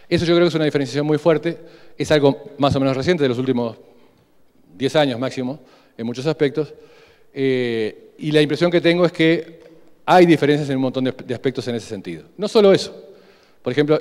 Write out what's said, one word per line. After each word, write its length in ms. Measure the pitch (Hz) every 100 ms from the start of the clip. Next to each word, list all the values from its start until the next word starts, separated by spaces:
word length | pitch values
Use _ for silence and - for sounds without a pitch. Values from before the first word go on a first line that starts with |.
| -
Eso 160 | 170 160
yo 100 | 170
creo 80 |
que 60 | 175
es 60 | 156
una 100 | 151
diferenciación 400 | 143 135 131 151
muy 120 | 151
fuerte, 400 | 175 151 165 165 - - - -
es 140 | 147
algo 400 | 151 139 135 - -
más 180 | 139 135
o 40 |
menos 160 | 135 135
reciente, 260 | 135 180
de 60 | 139
los 80 | 120
últimos 400 | 127 123 117 113 - _ _ _ _ _ _ _ _ -
diez 200 | 131 156
años 200 | 147 117
máximo, 440 | 127 131 127 147 - _ _ -
en 80 | 117
muchos 200 | 120 143
aspectos, 480 | 151 143 147 147 - - - - _ _
eh, 800 | - 135 127 123 113 107 - - -
y 160 | 156
la 80 | 151
impresión 280 | 151 147 175
que 120 | 175
tengo 240 | 170 170 175
es 80 |
que 480 | 170 160 170 - - - - - - -
hay 200 | 175 175
diferencias 440 | 151 143 147 143
en 60 | 131
un 60 |
montón 240 | 131 131 131
de, 80 |
de 200 | - -
aspectos 320 | 117 139 127 123
en 60 | 117
ese 120 | -
sentido. 380 | 104 90 82 - -
No 140 | 202
solo 240 | 233 202
eso, 400 | 185 - - - - _ _ _ _
por 100 | -
ejemplo, 260 | 127 147 151